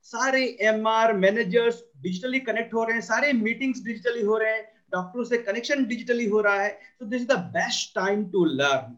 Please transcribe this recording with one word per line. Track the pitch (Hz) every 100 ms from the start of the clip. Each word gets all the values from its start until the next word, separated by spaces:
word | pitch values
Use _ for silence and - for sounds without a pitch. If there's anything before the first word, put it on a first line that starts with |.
सारे | - 233 262 262 254 -
एमआर | 214 220 220 220 226
मैनेजर्स | 208 190 220 190 233 233 233 - 139
डिजिटली | 165 180 254 262
कनेक्ट | 240 220 226
हो | 226
रहे | 226
हैं, | 226
सारे | - 226 285
मीटिंग्स | 254 214 233 269 254
डिजिटली | 208 226 247 240
हो | 208 220
रहे | 220
हैं, | 220 214 _ _
डॉक्टरों | 185 180 240
से | 233 240
कनेक्शन | 226 220 233 285 247
डिजिटली | 233 - 240 226
हो | 214
रहा | 208 202
है। | 202 - - _
So | 220
this | 247
is | 247
the | 240 127 -
best | - - - 214
time | 190 202 196 196
to | 165 131
learn | 143 135 -